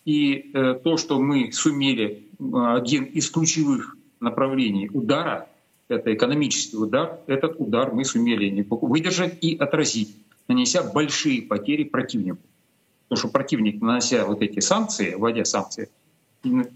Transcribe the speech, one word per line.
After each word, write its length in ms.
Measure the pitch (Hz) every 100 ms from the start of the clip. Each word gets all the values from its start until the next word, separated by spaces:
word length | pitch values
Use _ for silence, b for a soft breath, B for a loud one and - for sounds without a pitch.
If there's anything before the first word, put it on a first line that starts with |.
И, 460 | - 147 143 135 -
э, 220 | 139 131 127
то, 140 | 165 160
что 220 | - 139
мы 320 | 139 139 117
сумели, 760 | - 160 143 139 117 104 - - -
э, 40 | 135 123 120 123
один 280 | 120 143
из 260 | 131 160 -
ключевых 640 | 165 156 160 147 127 - - _ -
направлений 720 | 117 117 135 135 117 98 101
удара, 560 | 139 113 139 165 104 - _ _ _ -
это 220 | 117 117
экономический 640 | 107 123 151 139 - - 107
удар, 420 | 107 127 165 - -
этот 280 | 135 156 -
удар 340 | 113 117 135
мы 100 | 113
сумели 460 | 135 117 120 110 101
не 140 | 98
пок-, 240 | 101 117 123
выдержать 500 | 151 175 170 180 -
и 120 | 165 156
отразить, 540 | 143 151 143 110 104 - _ _ -
нанеся 340 | 127 123 -
большие 640 | 110 143 151 - 151 123
потери 400 | - 101 143 147
противнику. 580 | 147 131 123 113 92 87 _ _ _ _ _ _ -
Потому 120 | 120
что 80 | 113
противник, 520 | 135 135 127 107 104
нанося 460 | 113 123 120 120 101
вот 160 | 104
эти 180 | 104 -
санкции, 540 | - 208 214 - 92
вводя 320 | 92 113 113 -
санкции, 420 | 104 92 - 110 _ _ _ _ _
и 60 | 127
на-, 160 | 127 123